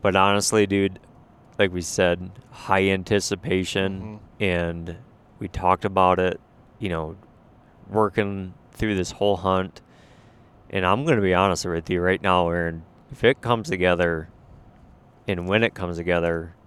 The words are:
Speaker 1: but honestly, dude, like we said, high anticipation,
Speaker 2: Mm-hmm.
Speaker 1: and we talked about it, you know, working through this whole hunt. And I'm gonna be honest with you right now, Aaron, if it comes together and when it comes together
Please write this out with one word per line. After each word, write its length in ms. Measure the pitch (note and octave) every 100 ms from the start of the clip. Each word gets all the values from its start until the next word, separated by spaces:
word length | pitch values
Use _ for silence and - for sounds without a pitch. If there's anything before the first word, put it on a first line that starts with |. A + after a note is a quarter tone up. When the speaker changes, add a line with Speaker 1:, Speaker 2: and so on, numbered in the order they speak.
Speaker 1:
but 120 | G2+ F#2+
honestly, 500 | F#2+ G2+ G2+ A2 G2+
dude, 320 | G2+ G2 F#2+ - - _ - - -
like 140 | G2+
we 80 | F2+
said, 500 | E2+ - F2+ F2 F2+ F#2+ -
high 380 | - - F#2+ G2
anticipation, 1300 | F#2+ F2+ G#2 - F#2+ - F#2 F2+ G2 F#2+ F#2+ G2+ G#2+ - -
Speaker 2:
Mm-hmm. 20 |
Speaker 1:
and 520 | G2+ F2 E2+ E2+ E2 E2 - _ _ _
we 100 | F#2
talked 360 | - F2+ F#2
about 340 | G#2 F#2+ F#2 F#2
it, 220 | F#2 - _ _ - -
you 100 | G#2
know, 260 | E2 D#2 G2 - _ _ - _ _ -
working 680 | G#2 G#2+ G#2 G2+ G2 F#2 F#2+ -
through 220 | - A2 G2
this 140 | F2
whole 260 | - G2+ F#2+
hunt. 460 | F#2+ F#2+ F#2 - _ - - - - - - - -
And 140 | G2 F#2
I'm 180 | G#2
gonna 160 | D3+ B2
be 140 | G2
honest 320 | F2+ G2 F2 F#2
with 240 | E2+ E2
you 100 | F2+
right 200 | F2 F#2
now, 260 | G2 F2+ F2
Aaron, 360 | E2+ E2+ E2 E2 - _
if 100 | -
it 180 | A2+ C3+
comes 260 | A#2 A#2 G2
together 600 | F#2 F2+ F2 F2 E2 D#2+ - - - - - - - - _ -
and 180 | F#2 F2
when 160 | G#2
it 120 | A2+
comes 220 | - F2+ E2+
together 560 | E2+ F2 E2+ E2 E2 -